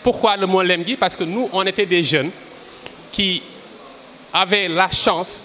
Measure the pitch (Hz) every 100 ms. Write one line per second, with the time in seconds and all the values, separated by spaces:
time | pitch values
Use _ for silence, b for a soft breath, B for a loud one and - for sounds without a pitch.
0 | - - 233 202 190 190 185 175 170 262
1 | 185 - 170 202 254 - 190 185 202 180
2 | 151 151 139 - - - - - - -
3 | - - 196 180 - - - - - -
4 | - - - 165 185 202 190 165 185 -
5 | - 175 - -